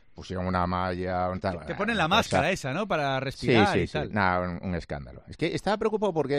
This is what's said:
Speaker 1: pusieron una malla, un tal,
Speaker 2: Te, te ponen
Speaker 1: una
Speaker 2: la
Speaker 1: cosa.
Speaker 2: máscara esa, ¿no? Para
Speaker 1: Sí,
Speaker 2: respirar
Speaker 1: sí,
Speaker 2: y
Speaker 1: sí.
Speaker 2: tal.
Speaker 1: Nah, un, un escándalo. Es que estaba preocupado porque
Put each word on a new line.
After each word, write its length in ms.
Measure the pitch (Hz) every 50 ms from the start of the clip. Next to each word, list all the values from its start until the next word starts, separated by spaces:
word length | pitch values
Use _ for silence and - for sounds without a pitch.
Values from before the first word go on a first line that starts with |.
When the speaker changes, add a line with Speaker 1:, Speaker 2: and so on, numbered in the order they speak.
| - - -
Speaker 1:
pusieron 320 | 85 85 - 92 92 90
una 200 | 92 92 90 87
malla, 640 | 90 90 90 92 92 90 90 92 92 92 90 90 90
un 100 | 92 92
tal, 180 | - 95 87 80
Speaker 2:
Te, 60 | 76
te 80 | - 165
ponen 200 | 180 202 220 233
Speaker 1:
una 80 | 196 160
Speaker 2:
la 40 | 160
Speaker 1:
cosa. 80 | 196
Speaker 2:
máscara 340 | 226 - - 202 185 156 175
esa, 220 | 196 - - 131
¿no? 160 | 135 185 220 196
Para 300 | 185 156 143 139 135 131
Speaker 1:
Sí, 60 | 131
Speaker 2:
respirar 480 | 135 - - 120 131 123 110 104 101 -
Speaker 1:
sí, 40 | 95
Speaker 2:
y 60 | 85
Speaker 1:
sí. 60 | -
Speaker 2:
tal. 200 | - - 135 98
Speaker 1:
Nah, 280 | 92 107 98 92 90 90
un, 200 | 90 90 85 -
un 120 | - 95 90
escándalo. 480 | 82 - - 78 71 65 62 65 - - -
Es 80 | 87
que 180 | - 226 - -
estaba 220 | 147 - 190 214
preocupado 380 | 208 226 220 214 202 214 196 165
porque 220 | 160 135 127 143